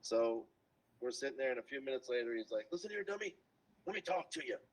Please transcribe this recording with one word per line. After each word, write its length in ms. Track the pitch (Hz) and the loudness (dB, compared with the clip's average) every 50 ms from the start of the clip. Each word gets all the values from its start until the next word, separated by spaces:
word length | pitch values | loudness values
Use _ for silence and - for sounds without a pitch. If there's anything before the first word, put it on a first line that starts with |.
So 440 | _ - 113 113 113 117 113 113 113 - _ _ _ _ _ _ _ _ _ _ | _ 2 4 6 6 6 4 2 -2 -6 _ _ _ _ _ _ _ _ _ _
we're 100 | - 127 | -4 -4
sitting 260 | 120 - - 139 127 | -4 -2 -2 -4 -2
there, 140 | 120 135 131 | 0 0 0
and 80 | 127 120 | 0 0
a 40 | 113 | -2
few 200 | - 139 139 135 | -6 -6 -6 -2
minutes 260 | 135 135 131 123 - | 0 -2 -2 0 0
later, 260 | 123 123 120 117 117 | 0 0 2 2 0
he's 160 | 113 110 - | -2 -2 0
like, 140 | 117 110 107 - | -2 -2 -2 0
Listen 200 | - 175 - 208 | -4 -4 -4 -2
here, 120 | 208 208 - | -2 -2 -2
dummy. 320 | - - - - 202 - - _ _ _ _ _ _ - _ - | -2 -2 -2 -2 -4 -6 -8 _ _ _ _ _ _ -20 _ -8
Let 100 | - - | -4 -4
me 60 | 208 | -4
talk 300 | - - 165 - - - | 0 2 2 2 2 0
to 100 | - - - | -4 -6 -2
you. 120 | - - - - - | -2 -4 -4 -4 -10